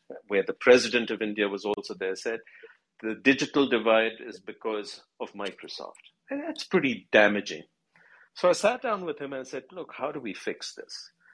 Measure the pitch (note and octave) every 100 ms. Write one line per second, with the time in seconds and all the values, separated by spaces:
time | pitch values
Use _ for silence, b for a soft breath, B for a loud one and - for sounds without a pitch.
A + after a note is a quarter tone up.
0 | - - - G2+ F#2 - B2+ B2+ A#2+ A#2+
1 | A2 G#2+ G#2+ G#2 G2+ G2 G#2 G#2 - F#2
2 | F#2+ F#2+ A#2+ A2+ - B B B _ _
3 | A2 G#2+ C3 C3+ D3 D3 C3 A#2 A2 A2
4 | A2+ - A#2+ - - G#2+ A2+ G#2+ G2+ -
5 | _ - A2 G2+ G2+ - - - - -
6 | - _ - C#4 D#4+ - - F#3 C#3 G#2
7 | - A2+ G#2 G#2 - D#2 - _ _ b
8 | b b b - F3+ E3+ G3+ B3 B3 G#3
9 | F3 C#3+ C#3 C3+ B2+ C3+ - F#3 D3 -
10 | C3+ D3+ A#2+ F2+ - - - - - -
11 | - _ b